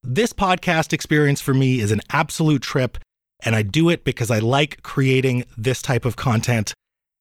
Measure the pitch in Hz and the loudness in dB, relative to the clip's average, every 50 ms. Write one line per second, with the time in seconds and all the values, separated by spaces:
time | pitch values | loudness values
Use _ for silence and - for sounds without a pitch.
0 | - 120 127 180 240 226 - - 202 185 185 180 - 185 170 160 160 - - 151 | -8 -4 -2 0 0 -2 0 -2 0 0 0 0 0 0 0 0 0 -2 -4 -4
1 | - - 156 151 147 143 143 - - - 131 135 135 131 127 127 104 101 110 101 | -2 0 2 2 4 2 2 0 0 0 2 2 2 2 2 0 0 0 -2 -2
2 | - _ - 143 160 147 - - 165 156 151 127 - - - 139 127 117 - - | -2 _ -2 -2 -2 -2 -2 0 2 2 2 0 0 -2 -2 -2 -2 -2 -4 -10
3 | - _ _ _ _ _ _ _ - 117 113 110 107 98 95 156 165 170 170 160 | -14 _ _ _ _ _ _ _ -2 0 0 0 0 0 0 2 2 2 2 0
4 | _ 147 123 - 120 101 120 107 110 113 131 139 156 147 - - - - - - | _ -6 -2 -2 -2 0 0 0 2 2 2 2 0 -2 -4 -16 -16 -6 -2 0
5 | 135 131 131 131 127 135 123 123 123 - - - 107 131 127 - - - 131 117 | 2 2 2 2 2 2 0 -2 -4 -6 -12 -4 -2 -2 -2 -2 -2 -2 -2 0
6 | - 123 - - - 135 135 120 - - 120 113 104 - - _ _ _ _ _ | 0 -2 -4 -2 0 0 0 2 2 0 0 0 -2 -4 -8 _ _ _ _ _
7 | _ _ _ _ | _ _ _ _